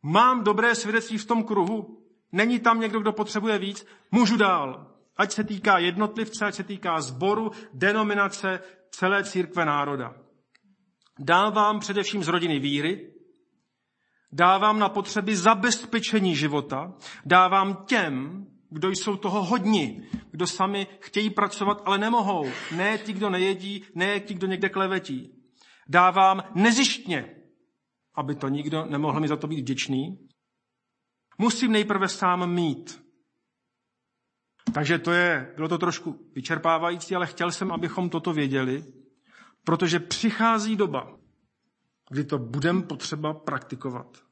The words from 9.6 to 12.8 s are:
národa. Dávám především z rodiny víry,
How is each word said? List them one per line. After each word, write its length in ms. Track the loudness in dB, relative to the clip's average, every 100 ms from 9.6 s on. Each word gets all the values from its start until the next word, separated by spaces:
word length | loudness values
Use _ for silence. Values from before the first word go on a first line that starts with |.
| 0
národa. 500 | 0 -2 -4 -8 -14 _ _ _ _ _ _ _ _ _ -10
Dávám 600 | 2 4 4 2 2 0
především 440 | -4 -4 -2 -2
z 40 | 0
rodiny 320 | 0 0 -2
víry, 540 | -2 -2